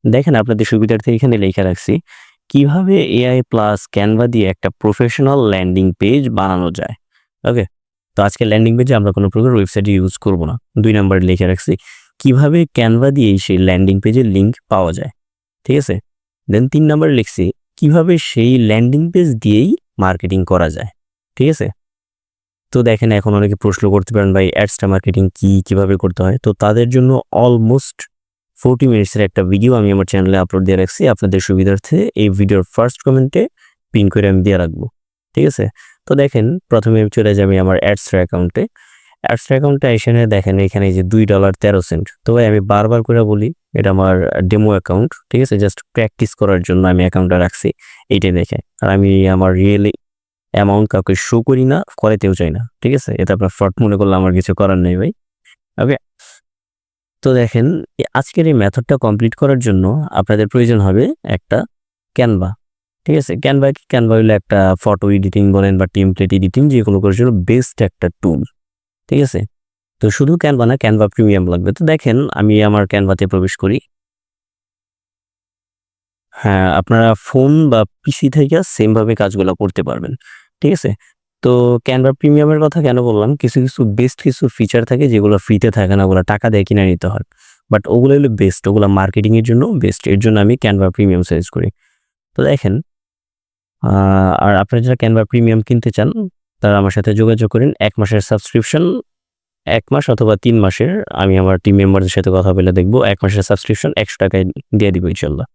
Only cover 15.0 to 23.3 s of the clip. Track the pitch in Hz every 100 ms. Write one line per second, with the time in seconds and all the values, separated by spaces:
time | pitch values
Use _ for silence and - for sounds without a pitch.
15 | - _ _ _ _ _ - 139 139 -
16 | _ _ _ _ - 104 131 151 156 151
17 | 156 131 107 - 90 - _ - 151 165
18 | 165 170 - - 117 127 110 110 120 143
19 | 170 180 170 113 107 107 160 320 _ -
20 | 95 92 90 95 90 90 82 80 101 _
21 | _ _ _ - 139 156 101 - _ _
22 | _ _ _ _ _ _ _ 123 117 110
23 | 110 107 104